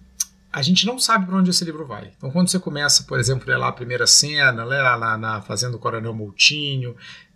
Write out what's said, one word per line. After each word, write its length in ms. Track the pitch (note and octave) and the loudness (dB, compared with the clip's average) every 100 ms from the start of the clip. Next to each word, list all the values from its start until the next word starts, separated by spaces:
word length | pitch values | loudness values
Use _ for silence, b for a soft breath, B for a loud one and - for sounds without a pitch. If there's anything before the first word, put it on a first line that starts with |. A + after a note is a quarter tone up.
| - - - _ _ | -14 -10 -10 _ _
a 120 | D3 | -4
gente 220 | C#3 F#3 G3 | 2 2 2
não 100 | B3+ | 0
sabe 300 | - A3+ F#3 | 2 2 2
pra 80 | F#3+ | 2
onde 140 | F3+ | 2
esse 120 | F3+ | 2
livro 220 | E3+ D3+ D3 | -2 -8 -12
vai. 260 | G#2+ G#2 - | -12 -14 -12
Então, 140 | C#3 | -4
quando 160 | D#3 F3+ | 0 2
você 80 | F#3 | 0
começa, 460 | F3 D3 D3 - | -4 -2 2 2
por 160 | C3+ C3+ | 2 0
exemplo, 240 | B2 C3 B2+ | 0 0 0
a 60 | |
ler 40 | B2+ | 0
lá 80 | B2 | 0
a 40 | |
primeira 360 | - B2 B2 A#2 | -4 -6 0 4
cena, 560 | - D3 D3+ C3+ A#2 A#2 | 6 4 2 2 2 -2
ler 160 | C#3 | 0
lá 160 | C3 A#2+ | 2 2
na, 180 | A2+ A2 | 0 -2
na 240 | A2 G#2+ | -4 -6
Fazenda 300 | - G#2 B2 | -6 -4 -4
do 40 | A2+ | -4
Coronel 320 | A#2+ A2+ A2+ | -6 -4 -6
Moutinho, 840 | A2 G#2 F#2+ - D3+ C#3+ C3+ B2 B B B B | -8 -8 2 2 2 -2 -4 -6 B B B B